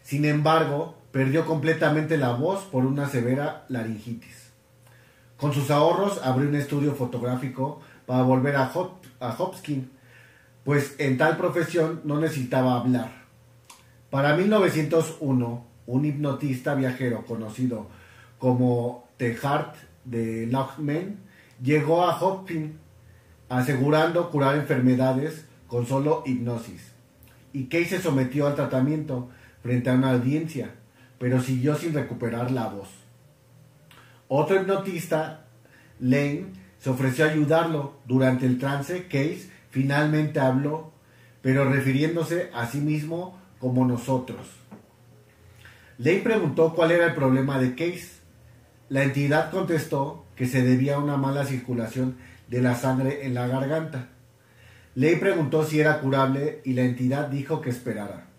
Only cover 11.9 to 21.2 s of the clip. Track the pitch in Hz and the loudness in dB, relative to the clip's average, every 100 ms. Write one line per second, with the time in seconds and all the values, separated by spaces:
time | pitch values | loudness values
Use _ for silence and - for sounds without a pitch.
11.9 | 160 151 151 160 139 123 131 127 120 127 | -2 -4 -2 -2 -2 -2 2 2 2 2
12.9 | 123 113 - - _ _ _ _ - _ | 0 -2 -12 -20 _ _ _ _ -20 _
13.9 | _ _ 135 143 156 208 214 175 135 143 | _ _ 0 2 4 4 4 4 2 2
14.9 | 165 160 - 143 131 117 120 - - - | 2 0 -4 0 0 0 -6 -14 -20 -4
15.9 | 127 151 139 143 127 147 127 151 135 131 | 0 0 -2 -4 -2 -4 -4 -2 0 -2
16.9 | 123 127 107 - 110 107 127 127 113 92 | -2 -4 -4 -6 -8 -8 -4 -4 -4 -10
17.9 | - - - - - 127 123 127 120 120 | -20 -20 -20 -20 -2 0 4 4 2 -2
18.9 | - - _ 120 113 139 151 - - - | -6 -18 _ -4 -2 -2 -2 -4 -14 -20
19.9 | _ 127 117 113 113 117 131 131 - 147 | _ -8 -4 -4 -4 -2 -2 -4 -6 -4
20.9 | 156 196 208 | -4 -6 -12